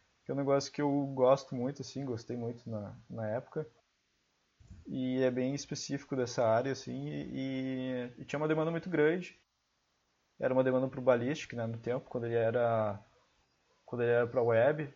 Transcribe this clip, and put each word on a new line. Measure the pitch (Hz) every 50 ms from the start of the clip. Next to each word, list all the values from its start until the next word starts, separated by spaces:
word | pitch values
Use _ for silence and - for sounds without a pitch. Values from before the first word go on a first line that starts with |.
| _ _ _ _ _
Que | -
é | 135
um |
negócio | 139 139 135 139 143 143 - -
que | -
eu | 147 143 139 143 139 139 135
gosto | 131 127 127 139 139 - - 135
muito, | 123 120 131 - -
assim, | 120 - - 135 139
gostei | 131 120 110 - - 123
muito | 120 117 117 117 - - 117
na, | 113 104 101 101 113 - - -
na | 120 117 110 107
época. | 107 127 131 - - 156 151 - _ _ _ _ _ _ _ _ _ _ _ _ _ _ _ _ _ _ - - - - -
E | - - 131 127 127 127 131
é | 131 127
bem | 123 127 127 131 143
específico | 139 - - 151 - - - 139 139 - - 139
dessa | 131 123 117 - 139 120
área, | 110 110 117 131 139 131
assim, | - - 127 123 135 143
e, | 151 151 143 143 -
e, | 135 135 135 135 131 131 131 131 131 127 127 131 127 123 120 123 123 -
e | -
tinha | - -
uma | 143 156
demanda | 156 156 160 156 165
muito | 165 165 - 185
grande. | 170 151 147 156 175 185 180 - - _ _ _ _ _ _ _ _ _ _ _ _ _ _ _ _ _ _ _ _ -
Era | 135 127 127
uma | 131 131
demanda | 131 127 127 131
pro | 131 - 131
Ballistic, | 123 131 123 120 117 131 156 156 - - 123
né, | 120 113
no | 113 117
tempo, | 113 - 117 123 127 - -
quando | - 123 117
ele | 117 117
era, | 117 113 113 113 123 120 117 113 110 107 104 98 98 - _ _ _ _ _ _ _ _ _ _ _ _ _ _ _ _
quando | - 127 120 120
ele | 120
era | 120 120 120
pra | 113 120 127
web, | 117 117 113 113 120 143 151 156 147 135 -